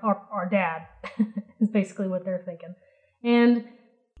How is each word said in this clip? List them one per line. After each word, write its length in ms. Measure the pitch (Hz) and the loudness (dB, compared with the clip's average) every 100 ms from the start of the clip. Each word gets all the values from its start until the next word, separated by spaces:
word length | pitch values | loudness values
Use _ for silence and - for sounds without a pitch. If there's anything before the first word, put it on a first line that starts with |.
our, 240 | 220 196 - | -2 -2 -4
our 180 | 208 180 | -8 -2
dad, 380 | 196 175 160 165 - - - | 0 0 -4 -12 -18 -8 -4
<laughs> 400 | 214 - - - | -4 -4 -12 -2
is 100 | 214 | 0
basically 380 | 208 190 - 190 | 0 -2 -4 -4
what 180 | 185 190 | -4 -4
they're 160 | 180 180 | -6 -8
thinking. 280 | 170 170 180 _ _ _ _ | -14 -16 -20 _ _ _ _
And 420 | 233 240 240 240 - - _ _ _ - | 2 6 6 4 0 -14 _ _ _ -12